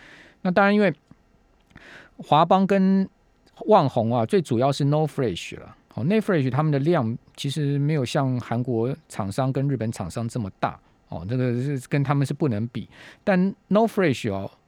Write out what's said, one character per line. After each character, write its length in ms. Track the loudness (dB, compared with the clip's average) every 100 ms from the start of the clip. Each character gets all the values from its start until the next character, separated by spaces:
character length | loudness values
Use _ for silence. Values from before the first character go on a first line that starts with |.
| -20 -20 -20 _
那 80 | -2
当 160 | 2 4
然 80 |
因 80 | 4
为 100 | 2 0 _ -20 _ _ _ _ _ -20 -20 -20 -20 -20
华 260 | 2 4
邦 220 | 4 4 4
跟 420 | 4 4 2 0 -8 _ _ _ -12 2
旺 220 | 4 4
宏 260 | 2 0
啊， 100 | 0
最 160 | 2 0
主 200 | 0 0
要 100 | 2
是 140 | 2
nand 240 | 0 2 0
Flash 500 | -2 -2 -4 -8 -16
了。 160 | -18 -20 _
哦 100 | -6
，nand 160 | -2 0
Flash 280 | 2 0 0
他 140 | 0
们 80 | 0
的 80 | 2
量 400 | 2 2 0 -4 -12
其 160 | -10 -6
实 260 | -4 -2 0
没 180 | 0
有 100 | 0
像 340 | 0 0 0 -2
韩 240 | -2 -4
国 340 | -2 -2 -2 -4 _
厂 220 | -8 -6
商 200 | -2 -2
跟 160 | -2 -2
日 80 | -2
本 140 | -4
厂 180 | -6 -8
商 200 | -6 -6
这 100 | -6
么 100 | -8 -6
大。 180 | -6 -6 _ _ _
哦， 180 | -12 -6
这 80 | -2
个 240 | -2 -2
是 220 | -4 -6 -4
跟 120 | -2
他 100 | 0
们 100 | 0
是 80 | 0
不 160 | 0 -2
能 140 | -2 -4
比。 200 | -8 -14 -18 -20 -8
但 120 | 0 2 0 -4 _
nand 180 | 2 2
Flash 420 | 2 0 0 -4
哦 180 | -4 -8 -14